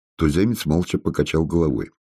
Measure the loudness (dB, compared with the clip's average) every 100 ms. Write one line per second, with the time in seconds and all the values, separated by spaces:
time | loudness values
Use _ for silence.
0 | _ 0 0 2 0 0 0 0 0 -4
1 | -2 -2 0 0 0 0 0 -2 -6 _